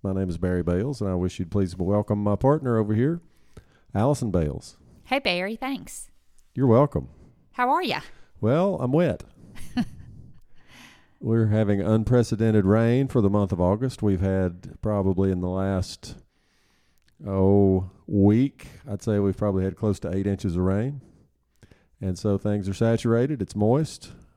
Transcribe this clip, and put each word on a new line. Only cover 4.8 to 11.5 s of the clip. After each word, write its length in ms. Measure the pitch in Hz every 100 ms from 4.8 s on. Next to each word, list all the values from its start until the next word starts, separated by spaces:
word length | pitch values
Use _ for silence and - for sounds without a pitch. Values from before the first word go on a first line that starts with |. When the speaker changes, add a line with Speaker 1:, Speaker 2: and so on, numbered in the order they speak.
| - -
Speaker 2:
Hey, 160 | - 269
Barry. 380 | 220 175 190 220
Thanks. 520 | 254 269 160 - - - _ - _ -
Speaker 1:
You're 120 | 131
welcome. 420 | 113 143 - 64 - - _ _
Speaker 2:
How 160 | - 247
are 120 | 311
ya? 160 | 359 160 - - - -
Speaker 1:
Well, 380 | 104 143 190 185
I'm 140 | 123
wet. 320 | 143 175 90 - - - - - -
Speaker 2:
<laughs> 100 | 214 - - - - - - - - - - - _ _
Speaker 1:
We're 280 | - 113
having 340 | 110